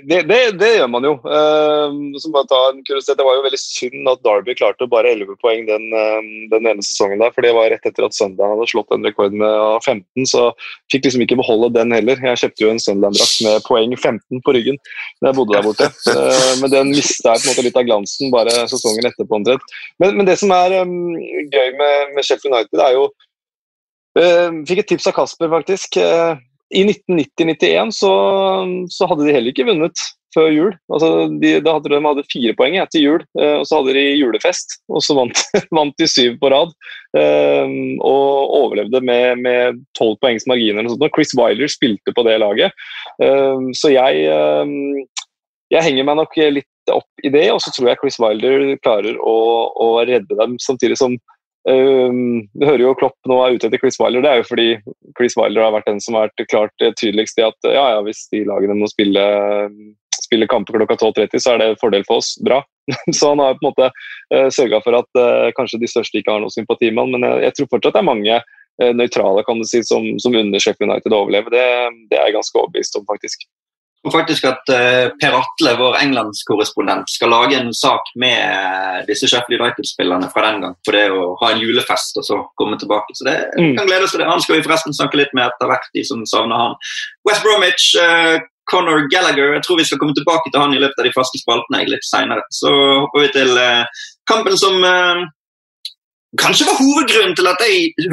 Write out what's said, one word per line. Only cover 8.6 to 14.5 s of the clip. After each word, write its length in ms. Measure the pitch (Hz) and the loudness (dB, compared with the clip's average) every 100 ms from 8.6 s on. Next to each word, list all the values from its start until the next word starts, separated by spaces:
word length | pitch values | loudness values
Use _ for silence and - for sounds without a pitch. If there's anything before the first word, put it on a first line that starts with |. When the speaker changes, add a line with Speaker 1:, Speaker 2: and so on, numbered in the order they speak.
| 117 | -2
Speaker 1:
slått 220 | 117 - 110 | -4 -2 -2
en 80 | |
rekord 300 | 107 - 101 104 | -2 -2 -2 0
med 160 | 107 | 0
å 220 | 107 107 | 2 2
ha 80 | 113 | 0
femten, 400 | - 110 - 127 | -2 -4 -6 -6
så 220 | 131 123 120 - - - - | -2 2 0 -2 -12 -16 -6
fikk 100 | - | -2
liksom 220 | 135 123 113 | 0 0 0
ikke 100 | 123 | 0
beholde 260 | - 110 120 117 | 0 2 2 2
den 160 | 117 | 0
heller. 300 | 113 110 127 127 | 0 0 0 -2
Jeg 100 | 120 | -2
kjøpte 240 | 127 - | -2 0
jo 60 | 110 | 0
en 80 | 113 | 0
Sunderland-drakt 600 | - 98 101 101 110 - | -2 0 2 2 0 0
med 220 | 110 107 - | 0 0 2
poeng 300 | 120 113 123 | 0 0 0
femten 400 | 147 107 - 127 | -2 -2 -6 -4
på 80 | 143 | 0